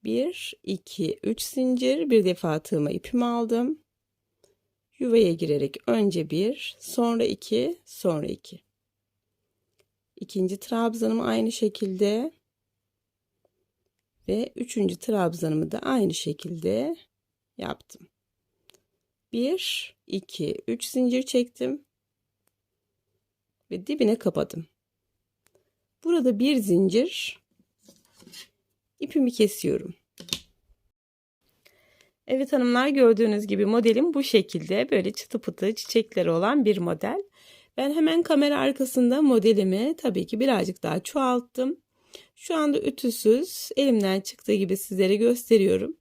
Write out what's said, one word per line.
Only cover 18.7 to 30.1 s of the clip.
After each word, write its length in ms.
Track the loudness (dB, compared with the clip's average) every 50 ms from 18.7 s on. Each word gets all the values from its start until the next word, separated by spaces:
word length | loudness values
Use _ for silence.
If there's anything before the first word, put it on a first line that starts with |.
| _ _ _ _ _ _ _ _ _ _ _ _
Bir, 640 | -4 -2 -2 0 -2 -2 -4 -4 -6 -6 -8 -12 _ _ _ -8
iki, 480 | -8 -8 -8 _ -8 -6 -4 -4 -4 -6 -6 -6
üç 180 | -6 -6 -6
zincir 380 | -6 -2 0 0 2 2 0 -2
çektim 640 | 0 0 0 0 0 _ -6 -4 -4 -4 -6 _ _ _ _ _ _ _ _ _ _ _ _ _ _ _ _ _ _ _ _ _ _ _ _ _ _ _ _ _ _ _ _ _ _ _ _ _ _
ve 160 | -12 -12 -8 -8
dibine 280 | -2 0 2 2 2
kapadım. 520 | 2 0 -2 0 0 -4 -4 -6 -14 -14 _ _ _ _ _ _ _ _ _ _ _ _ _ _ _ _ _ _ _ _ _ _ _ _ _ _ _ -2
Burada 360 | 0 0 2 4 2 2 2
bir 160 | 2 2 2
zincir 880 | 2 2 2 4 4 4 4 4 2 0 0 -2 -8 -10 -10 -10 -14 _ _ _ _ _ _ _ _ _ -20 -20 _ _ _ _ _ -20 -20 -20 -20 -20 _ _ _ _ _ _ _ _ _ _ _
ipimi 320 | -12 -2 0 2 2 2
kesiyorum. 640 | 4 4 2 2 2 -2 -4 -2 -2 -2 -4 -8 -16 _ _ _